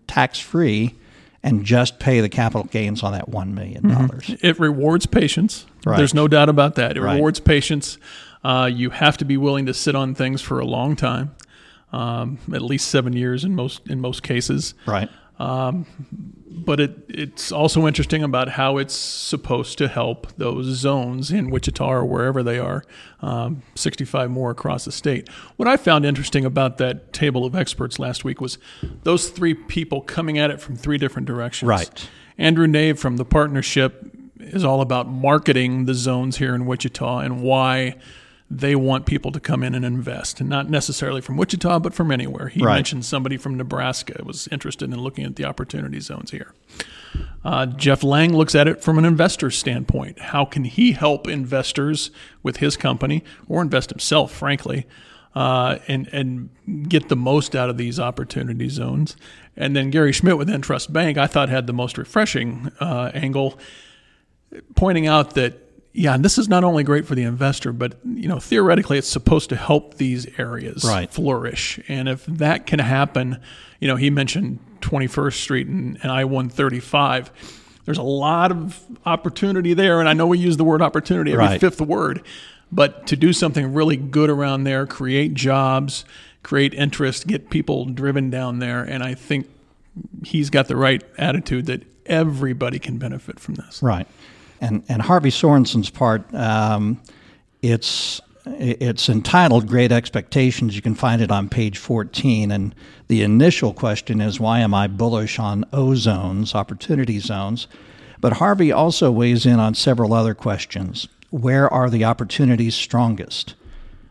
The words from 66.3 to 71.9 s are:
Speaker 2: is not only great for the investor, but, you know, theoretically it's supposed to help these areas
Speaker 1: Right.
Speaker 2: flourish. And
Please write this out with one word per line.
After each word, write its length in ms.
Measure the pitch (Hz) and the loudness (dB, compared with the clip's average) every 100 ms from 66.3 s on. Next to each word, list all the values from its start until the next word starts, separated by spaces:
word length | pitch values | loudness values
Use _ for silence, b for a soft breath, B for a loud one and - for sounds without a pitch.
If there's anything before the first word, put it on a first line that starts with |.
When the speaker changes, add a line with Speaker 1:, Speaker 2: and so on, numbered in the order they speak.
| - | 2
Speaker 2:
is 100 | 214 | 2
not 160 | 180 | 4
only 220 | 180 160 | 4 2
great 220 | 143 147 151 | 2 0 0
for 80 | |
the 80 | 127 | -2
investor, 500 | 120 120 135 135 135 | -2 0 -2 -2 -6
but, 220 | 120 123 - | -4 -6 -6
you 240 | 247 240 175 | -8 -6 -4
know, 100 | 180 | -4
theoretically 600 | - 226 190 175 - 139 | 0 4 6 4 4 0
it's 100 | - | 0
supposed 400 | 147 - 156 - | 0 4 4 2
to 80 | 123 | -4
help 380 | - 151 - | 2 2 2
these 320 | - 131 123 123 - | -4 -2 -2 -6 -8
areas 480 | 117 117 127 - | -8 -8 -10 -2
Speaker 1:
Right. 260 | 120 98 87 | 0 0 -2
Speaker 2:
flourish. 720 | - 143 123 120 - - - | -2 -2 -2 -4 -6 -6 -8
And 180 | - | -8